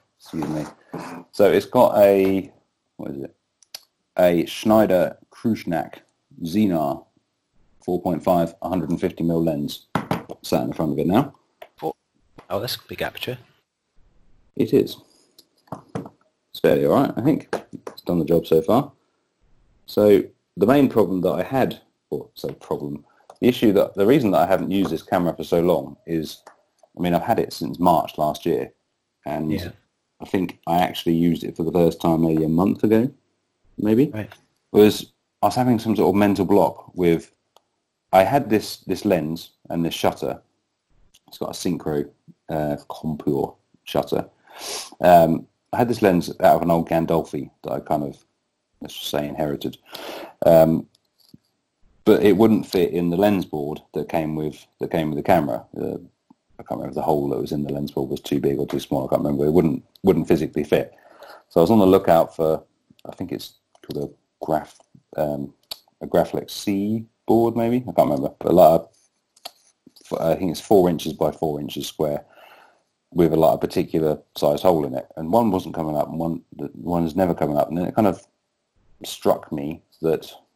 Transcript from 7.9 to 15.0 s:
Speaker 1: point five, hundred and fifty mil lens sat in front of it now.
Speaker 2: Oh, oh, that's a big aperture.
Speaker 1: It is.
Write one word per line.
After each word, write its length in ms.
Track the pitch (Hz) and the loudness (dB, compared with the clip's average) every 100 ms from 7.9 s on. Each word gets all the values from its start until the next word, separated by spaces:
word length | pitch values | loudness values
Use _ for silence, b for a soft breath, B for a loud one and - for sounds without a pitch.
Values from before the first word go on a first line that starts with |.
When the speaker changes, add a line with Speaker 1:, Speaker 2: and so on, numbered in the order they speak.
| 90 | -4
Speaker 1:
point 200 | 92 80 | -4 -2
five, 300 | - 87 82 - | 0 0 0 -6
hundred 280 | 85 90 78 | -6 -6 -4
and 100 | 85 | -4
fifty 220 | 92 - | -4 -4
mil 200 | 85 82 | -2 0
lens 440 | 82 73 71 - _ - - - - - | -2 -2 -6 -10 _ -8 -4 -8 -8 -16
sat 200 | - 82 | -4 -4
in 80 | 62 | -4
front 200 | - 80 | -4 -4
of 60 | 69 | -2
it 80 | 85 | 0
now. 280 | 104 139 - _ - - - | 0 0 -8 _ -20 -20 -10
Speaker 2:
Oh, 120 | 156 - _ _ _ - - | -10 -10 _ _ _ -20 -8
oh, 100 | 101 | -6
that's 160 | 123 - | -6 -10
a 120 | - | -10
big 140 | 90 | -8
aperture. 360 | 76 - - 127 _ _ _ _ _ _ _ _ _ _ _ - | -8 -8 -10 -10 _ _ _ _ _ _ _ _ _ _ _ -4
Speaker 1:
It 160 | - | 2
is. 240 | - - - | 2 2 -4